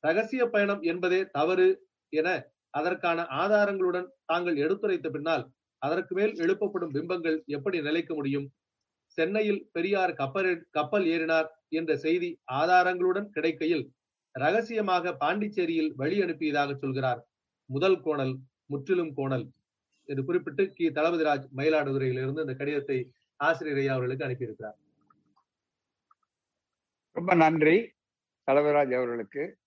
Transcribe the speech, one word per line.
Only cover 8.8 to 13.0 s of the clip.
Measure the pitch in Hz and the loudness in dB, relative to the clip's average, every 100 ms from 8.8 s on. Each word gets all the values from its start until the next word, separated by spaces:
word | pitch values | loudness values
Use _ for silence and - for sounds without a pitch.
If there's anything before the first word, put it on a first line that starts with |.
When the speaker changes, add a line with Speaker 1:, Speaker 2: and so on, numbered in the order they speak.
| _ _ _ - | _ _ _ -2
Speaker 1:
சென்னையில் | 165 208 214 202 - | 0 2 0 0 -2
பெரியார் | 165 175 202 180 | -4 0 2 0
கப்பல், | - 139 190 185 170 - | 0 -4 0 0 -2 -4
கப்பல் | 156 147 208 175 | -4 0 2 2
ஏறினார் | 165 160 160 160 - _ | 0 2 2 0 -6 _
என்ற | 156 165 147 | -4 -2 -2
செய்தி | 156 175 175 160 - | 2 0 -2 -8 -6
ஆதாரங்களுடன் | 131 165 180 180 180 | -2 4 6 4 2